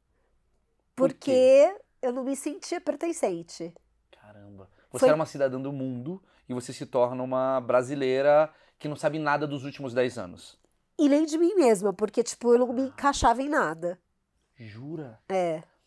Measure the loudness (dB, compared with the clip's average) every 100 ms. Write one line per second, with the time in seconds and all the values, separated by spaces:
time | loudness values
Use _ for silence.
0 | _ _ _ _ _ _ _ _ _ 0
1 | 0 0 0 4 8 8 6 2 -14 _
2 | -6 -4 -6 -6 -8 -10 -8 -6 -6 -6
3 | -6 -4 -4 -4 -10 -14 -14 -14 _ _
4 | _ _ -20 -20 -20 -20 -20 _ _ 0
5 | 2 4 0 -2 -2 -2 -6 -6 -8 -8
6 | -10 -12 _ _ -10 -10 -10 -12 -4 0
7 | 0 0 -4 -2 0 -2 0 0 0 -2
8 | 0 2 4 4 4 -4 _ _ -10 -4
9 | -4 -2 -2 -2 -2 -6 -10 -10 -4 0
10 | 0 -2 -12 -14 -20 _ _ _ _ 0
11 | 2 4 2 0 2 4 4 4 0 -2
12 | -2 -2 -4 -4 2 4 4 0 -4 -2
13 | -2 2 2 2 0 0 0 -2 -6 -8
14 | _ _ _ _ _ _ -18 -16 -14 -12
15 | -14 -18 -6 -4 -2 -4 -10 _